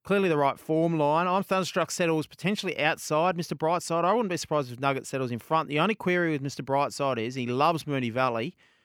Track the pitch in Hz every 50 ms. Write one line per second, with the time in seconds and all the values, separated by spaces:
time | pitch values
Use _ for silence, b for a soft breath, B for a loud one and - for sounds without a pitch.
0 | - - 196 202 196 180 160 147 143 139 - - - - 160 160 165 170 170 156
1 | 147 147 151 165 180 185 180 196 190 - 196 190 180 - - 185 165 - - -
2 | 180 165 160 156 147 - - - - 180 214 - - 185 - - 143 156 156 -
3 | - - 156 151 165 185 185 170 160 - 170 139 160 160 175 170 - - 165 170
4 | 170 180 202 247 233 190 175 156 - - 160 151 139 123 123 123 135 139 139 135
5 | - - - 135 135 120 120 110 - - 160 160 151 - 143 147 165 208 220 -
6 | - 185 180 175 175 165 156 139 139 139 - - 135 135 135 139 143 120 - -
7 | 143 139 127 117 110 123 127 135 123 120 123 131 147 165 170 151 - 147 143 135
8 | 123 117 107 127 131 127 117 113 117 170 - b b b b b